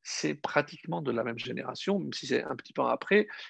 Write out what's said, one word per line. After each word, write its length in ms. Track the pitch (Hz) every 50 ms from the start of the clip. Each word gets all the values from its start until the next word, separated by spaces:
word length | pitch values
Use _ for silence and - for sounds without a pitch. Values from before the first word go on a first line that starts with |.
| -
c'est 320 | - - - - 151 151
pratiquement 640 | 147 - - - 151 147 - - - - 170 165 170
de 120 | 156 131 117
la 100 | 117 117
même 160 | 117 117 120
génération, 600 | - - 113 123 131 131 131 - - 190 202 196
même 140 | 156 139 127
si 140 | - -
c'est 160 | 127 131 123 -
un 140 | - 135
petit 160 | 120 - - -
peu 100 | - 131
après, 460 | 123 120 - - - 196 208 208 - - - - -